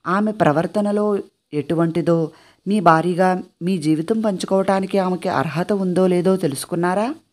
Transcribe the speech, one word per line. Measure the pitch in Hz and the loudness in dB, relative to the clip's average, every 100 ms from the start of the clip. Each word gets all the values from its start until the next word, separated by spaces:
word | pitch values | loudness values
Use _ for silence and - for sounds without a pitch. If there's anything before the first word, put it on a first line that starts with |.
| - | -6
ఆమె | 190 214 | -2 -2
ప్రవర్తనలో | 214 165 147 175 208 208 208 208 202 - _ _ | 2 2 2 0 -2 -2 0 0 -2 -6 _ _
ఎటువంటిదో, | 147 143 160 165 160 165 165 156 - _ _ - | -6 -2 0 0 0 0 0 0 -8 _ _ -4
మీ | 208 | 2
భార్యగా | 170 160 170 175 185 185 - - | 4 4 2 2 2 0 -4 -8
మీ | 175 190 | -4 -2
జీవితం | 151 156 160 220 | 0 0 0 -2
పంచుకోవటానికి | 220 185 - 190 190 190 180 196 | -2 -2 0 0 2 0 0 0
ఆమెకి | 185 180 190 | 0 -2 -2
అర్హత | 135 151 143 180 | -2 -2 -2 -2
ఉందో | 202 185 175 185 | -2 0 2 2
లేదో | 180 180 190 | 2 2 2
తెలుసుకున్నారా? | 165 135 - 165 175 190 233 320 _ | 0 -4 -6 -2 -2 0 -4 -6 _